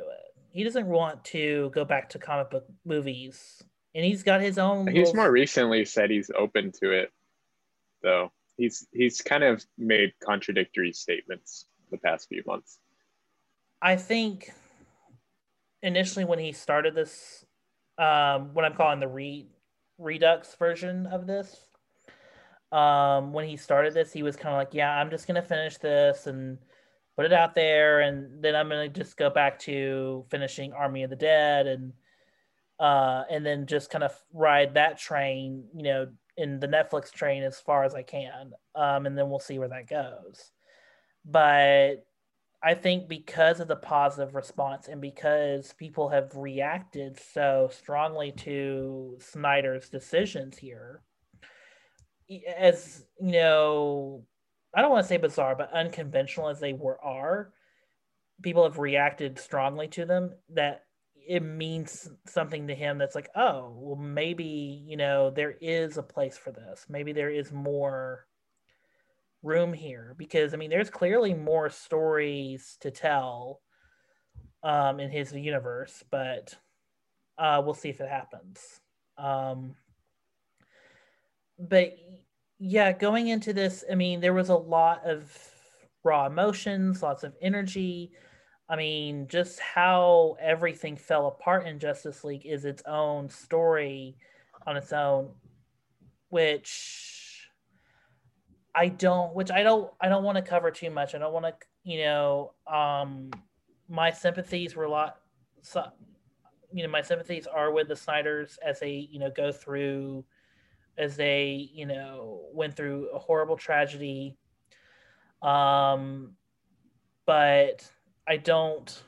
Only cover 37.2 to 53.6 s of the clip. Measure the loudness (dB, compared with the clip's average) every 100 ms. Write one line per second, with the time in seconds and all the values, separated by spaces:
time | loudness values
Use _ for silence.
37.2 | -2 -2 -4 -6 0 2 2 -2 -10 -10
38.2 | -10 -14 -18 -20 _ -2 0 0 -2 -2
39.2 | -2 -4 -6 -8 -8 -10 -8 -8 -8 -12
40.2 | -20 -20 -20 _ _ _ _ _ _ _
41.2 | 2 6 8 8 8 8 6 2 -12 _
42.2 | _ _ _ _ 0 2 0 -2 -4 -12
43.2 | -4 4 4 4 -2 -6 0 2 2 0
44.2 | -6 -8 -8 -4 -4 -6 -12 -12 -12 -4
45.2 | 0 2 0 -2 -6 -18 -10 -4 0 0
46.2 | 0 -6 -8 -4 -4 -4 -8 -12 -12 -14
47.2 | -10 0 2 2 2 -2 -6 -2 -2 -4
48.2 | -8 -10 -8 -6 -6 -6 -8 -10 -14 -16
49.2 | -16 -4 2 2 2 -4 -8 -14 -2 -2
50.2 | 0 -6 -12 -16 -20 -18 -20 -20 _ _
51.2 | _ _ -20 _ _ _ _ _ _ _
52.2 | -20 -14 -10 4 4 4 0 -20 -20 -6
53.2 | 2 6 6 6